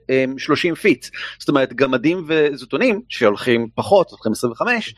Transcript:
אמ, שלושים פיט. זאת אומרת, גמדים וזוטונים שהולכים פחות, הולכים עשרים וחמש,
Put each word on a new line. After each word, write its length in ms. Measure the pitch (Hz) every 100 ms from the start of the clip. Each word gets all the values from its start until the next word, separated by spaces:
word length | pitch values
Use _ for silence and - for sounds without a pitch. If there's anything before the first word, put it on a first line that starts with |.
| -
אמ, 280 | 131 131 135
שלושים 380 | - 139 170 160
פיט. 300 | 208 139 - - - -
זאת 100 | -
אומרת, 240 | 143 127
גמדים 520 | 123 135 127 147 185 156
וזוטונים 760 | 160 147 139 123 139 247 208 -
שהולכים 580 | - 110 101 127 117 113 -
פחות, 340 | - 196 165
הולכים 200 | - 110
עשרים 200 | 107 120
וחמש, 440 | 117 208 240 -